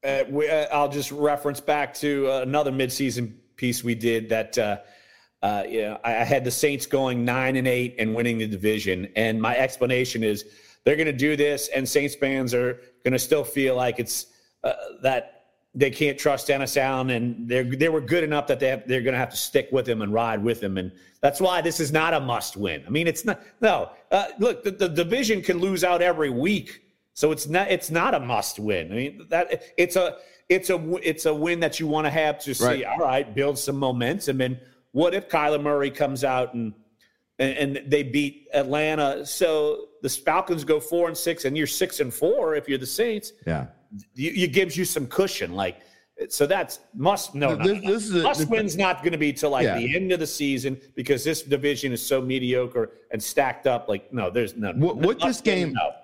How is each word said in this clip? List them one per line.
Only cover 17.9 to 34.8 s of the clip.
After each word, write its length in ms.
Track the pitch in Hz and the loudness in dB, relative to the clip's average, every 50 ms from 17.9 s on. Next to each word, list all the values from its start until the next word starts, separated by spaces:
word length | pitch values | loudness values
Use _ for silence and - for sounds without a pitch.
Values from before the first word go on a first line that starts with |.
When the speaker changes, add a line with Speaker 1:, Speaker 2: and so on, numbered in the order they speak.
| 160 156 | 2 0
Speaker 1:
good 240 | 135 107 160 175 156 | 0 2 2 2 2
enough 240 | 151 151 147 143 | 2 0 -2 2
that 120 | - 139 - | 0 0 2
they 80 | 139 131 | 2 0
have, 180 | 135 127 - | 0 -2 -2
they're 140 | 123 127 131 | -2 -2 0
gonna 160 | 117 131 127 | 2 0 0
have 140 | 123 127 120 | 0 -2 -2
to 60 | - | -4
stick 300 | - - - - 139 131 - | -6 -6 0 0 0 0 2
with 160 | 131 131 120 | 0 0 2
him 140 | 123 117 110 | 0 -2 -2
and 120 | 107 101 104 | 0 0 0
ride 280 | 113 117 117 110 104 | 0 0 0 0 0
with 220 | 101 117 117 113 104 | 0 0 0 0 -2
him. 140 | 98 95 | -4 -2
And 160 | 95 92 92 - - - - _ _ | -2 -4 -6 -8 -14 -20 -20 _ _
that's 220 | - 139 143 - | 0 0 2 2
why 200 | 185 185 180 175 | 0 2 2 2
this 180 | 160 170 156 - | 0 -2 -2 -2
is 100 | 160 135 | -2 0
not 220 | 151 170 160 165 165 | 2 2 2 2 0
a 60 | 151 | 0
must 340 | 135 127 120 107 - - - | 0 -2 -2 -4 -4 -8 -8
win. 280 | 95 104 92 78 73 69 | -4 -4 -4 -4 -6 -6
I 20 | - | -4
mean, 180 | - 151 170 | -2 0 0
it's 180 | 170 156 - - | 0 -2 0 -2
not, 160 | 233 190 - - - _ _ | -2 -4 -4 -6 -20 _ _
no, 300 | 240 220 180 139 92 - - - - _ | 2 2 4 2 -2 -6 -10 -20 -4 _
uh, 160 | - 196 202 - - - | 2 2 2 0 -2 0
look, 240 | 202 240 - - - | 0 0 0 0 -4
the, 80 | 202 | -6
the 160 | 190 - 190 | -2 0 -2
division 540 | 175 156 156 170 165 220 262 269 214 220 196 | 0 2 0 0 2 0 0 2 2 0 0
can 180 | - - 180 175 | 2 0 0 2
lose 240 | 180 196 190 175 175 | 2 0 0 2 2
out 180 | 180 175 175 | 2 4 4
every 280 | 175 180 170 156 156 143 | 4 2 2 2 0 0
week. 540 | 123 120 139 190 214 180 113 - - - _ _ _ _ _ _ _ | 0 0 0 2 0 0 -2 -6 -18 -20 _ _ _ _ _ _ _
So 160 | - - 156 156 | 2 2 2 2
it's 140 | 151 - | 0 -4
not, 220 | 143 156 180 196 196 | -2 0 0 2 2
it's 220 | 196 170 - - | 0 0 0 -2
not 220 | 156 165 180 262 247 | 0 0 2 2 2
a 60 | 151 | 0
must 400 | 131 120 123 104 - - - - | 0 0 0 0 -2 -2 -6 -4
win. 320 | 104 107 101 90 80 82 | -2 0 0 0 -2 -4
I 40 | 98 | -4
mean, 320 | 117 131 143 - - 160 - | -4 -4 -4 -8 -12 -8 -2
that 440 | 165 170 175 - 185 - - - - | 0 0 0 0 -2 -6 -6 -8 2
it's 200 | - 175 175 - | 2 2 4 4
a, 200 | 190 180 165 143 - - - - _ _ | 2 0 0 -2 -8 -18 -20 -20 _ _
it's 220 | _ 175 190 185 - | _ 2 2 4 0
a 80 | 190 | -2
w-, 220 | 170 160 156 175 185 - | 0 0 -2 -4 -2 -2
it's 220 | - 151 - - | -2 -2 0 0
a 80 | 160 151 | 0 0
win 260 | 147 151 170 175 170 | 2 0 0 0 0
that 200 | 170 151 - - | 0 -2 -2 -2
you 80 | 160 | -2
wanna 220 | 151 151 156 156 147 | 0 0 0 0 0
have 280 | 139 160 156 151 147 147 | 2 2 2 2 0 -2
to 140 | - 143 131 | -6 -8 -2
see, 100 | - 117 | 0 2
Speaker 2:
Right. 200 | 123 123 135 120 | 2 2 0 -2
Speaker 1:
all 120 | 98 117 151 | -4 -2 0
right, 360 | 170 139 131 135 143 113 107 | 0 2 2 0 -2 -2 -2
build 220 | 123 139 143 143 | 0 0 0 0
some 180 | 131 - - 139 | -2 -4 -4 -2
momentum. 640 | 139 139 131 123 123 120 123 160 202 - - 135 131 | 0 0 0 0 0 0 0 -2 -2 -2 -2 0 0
And 180 | 127 127 131 127 - - _ _ | 0 -2 -2 -6 -10 -20 _ _